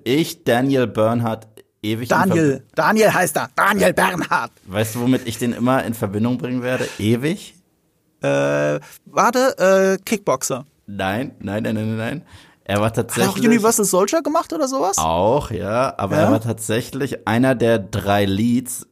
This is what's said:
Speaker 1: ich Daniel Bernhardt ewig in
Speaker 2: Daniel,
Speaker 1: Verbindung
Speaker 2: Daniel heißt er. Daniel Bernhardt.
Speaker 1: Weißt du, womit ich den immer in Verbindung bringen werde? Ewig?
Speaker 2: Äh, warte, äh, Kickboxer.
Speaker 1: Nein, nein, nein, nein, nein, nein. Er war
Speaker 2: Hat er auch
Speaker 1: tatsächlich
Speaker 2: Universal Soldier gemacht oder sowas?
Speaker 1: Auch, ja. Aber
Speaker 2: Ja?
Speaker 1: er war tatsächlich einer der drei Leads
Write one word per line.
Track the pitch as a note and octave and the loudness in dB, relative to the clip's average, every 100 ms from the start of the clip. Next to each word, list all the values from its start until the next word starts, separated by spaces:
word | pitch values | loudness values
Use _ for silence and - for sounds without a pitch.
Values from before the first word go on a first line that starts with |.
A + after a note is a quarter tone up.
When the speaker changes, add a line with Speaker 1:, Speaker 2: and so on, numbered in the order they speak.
Speaker 1:
ich | - C#3+ E3 - | -2 0 0 -4
Daniel | - A#2+ C3+ C3+ A#2 | 0 2 2 0 0
Bernhardt | G#2 A2 A#2 A2+ A2+ - - _ _ | 0 0 0 -2 -6 -10 -20 _ _
ewig | G#2+ A2+ A#2+ | -6 -4 0
in | D#3 | 0
Speaker 2:
Daniel, | F#3+ E3+ | 2 4
Speaker 1:
Verbindung | D3+ C3 - - | 2 0 -4 0
Speaker 2:
Daniel | D#3+ G#3+ G#3 | 2 4 4
heißt | F3 F3+ - | 4 0 -2
er. | A#2 - | -4 0
Daniel | F#3+ G3+ F#3 | 2 4 2
Bernhardt. | F3+ F#3 F3 C#3+ D#3 A#2 - - | 2 0 0 -2 -4 -4 -12 -6
Speaker 1:
Weißt | F#2+ A2 A#2 | -2 -2 0
du, | |
womit | A#2+ B2+ A#2 | 0 0 -2
ich | A2 | -4
den | A#2+ | -4
immer | - B2 C3 | 0 2 2
in | F#2+ | 0
Verbindung | A2 G#2 G#2 A#2 B2 | -4 -4 -2 -2 -2
bringen | B2 B2+ | -4 -4
werde? | B2 B2+ A#2+ - | -2 -2 -4 -2
Ewig? | G2+ A#2 C#3+ G3+ - - _ _ _ _ _ _ | 0 0 0 -6 -10 -20 _ _ _ _ _ _
Speaker 2:
Äh, | C#3 C#3 C#3+ C#3+ D3 D3 - - - | -2 0 0 0 -2 -4 -8 -20 -6
warte, | C#3+ G#3 B3 C4 - | 0 2 2 0 2
äh, | F#3 F#3+ F#3+ F#3+ | 4 4 4 0
Kickboxer. | - G#3 - C3 - C3 - _ - | -2 -4 -2 -2 -2 -6 -8 _ -14
Speaker 1:
Nein, | G2+ F#2+ G#2 - - | -4 -2 -2 -6 -10
nein, | - G#2 | -8 -4
nein, | A#2 A2 | -4 -2
nein, | A2 | -4
nein, | A2 | -4
nein. | A2+ C#3+ - - - _ | -6 -8 -12 -20 -20 _
Er | - G2+ | -4 0
war | A2 | 0
Speaker 2:
Hat | A2 | 0
er | |
auch | A2+ | -4
Speaker 1:
tatsächlich | A#2 G3 F#3+ A#3 | 0 0 2 4
Speaker 2:
Universal | A#3 G#3+ A3+ G3 | 4 4 2 2
Soldier | F#3 G#3 E4 | 2 2 0
gemacht | D4+ E4 D#4+ | 0 -2 -2
oder | D#4+ C4+ | -4 -4
sowas? | C4+ C#4+ - | -2 -2 0
Speaker 1:
Auch, | D#2+ - G2+ C#3+ - | 0 2 2 2 0
ja. | F#2+ F#2+ A2+ C3 - | -6 -2 0 -2 -2
Aber | G2 D3+ | -2 2
Speaker 2:
Ja? | |
Speaker 1:
er | F#3 | 2
war | - | 2
tatsächlich | A2+ A2 - A2 - C3+ C3+ - G2 | -2 -6 -2 -4 -4 -6 -6 -4 -2
einer | A2+ C3 | 2 2
der | A#2+ A#2 A2+ | 4 2 2
drei | F#2+ G#2+ G2+ G2+ G2 | 0 -4 0 2 2
Leads | G2 A#2 A#2+ B2+ - - | 2 2 0 -2 -12 -12